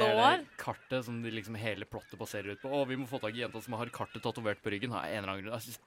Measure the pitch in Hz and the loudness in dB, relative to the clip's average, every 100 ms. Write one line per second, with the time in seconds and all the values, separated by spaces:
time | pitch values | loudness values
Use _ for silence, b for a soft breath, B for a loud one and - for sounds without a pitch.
0 | 220 214 262 349 294 - - - - 131 | 6 8 8 8 2 -8 -6 -6 -2 -2
1 | 120 117 117 113 104 110 110 95 107 110 | -2 -4 -4 -4 -6 -4 -4 -4 -6 -10
2 | - 92 107 104 98 98 135 143 127 131 | -10 -10 -6 -6 -6 -6 -2 0 2 0
3 | 123 135 110 117 113 110 120 110 120 - | -2 -4 -4 -2 -4 -6 -6 -4 -4 -4
4 | 107 113 120 120 110 101 110 101 123 104 | -6 -2 -4 0 0 0 -2 -2 -2 -2
5 | 78 104 98 98 101 117 120 - | -2 -2 -2 -4 -4 -8 -8 -14